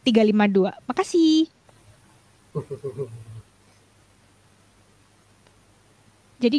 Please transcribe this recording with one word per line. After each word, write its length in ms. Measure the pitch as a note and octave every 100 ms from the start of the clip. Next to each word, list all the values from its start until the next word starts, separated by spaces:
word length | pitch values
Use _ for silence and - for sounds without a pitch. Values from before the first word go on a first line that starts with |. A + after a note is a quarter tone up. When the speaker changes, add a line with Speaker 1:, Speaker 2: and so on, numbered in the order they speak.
Speaker 1:
tiga 160 | C4 A3+ G#3+
lima 240 | G#3+ G#3
dua. 240 | G3 F#3 -
Makasih. 640 | - B3+ G4 F4 D#4+ D#4 D#4+ _ _ _ _ - _ _ _ _ _
Speaker 2:
<laughs> 560 | D3 - C3+ C#3 B2 B2 A2+ A2 A2+ - _ _ _ _ _ _ _ _ _ _ _ _ _ _ _ _ _ _ _ _ _ _ _ _ _ _ _ _ -
Speaker 1:
Jadi 120 | A#3+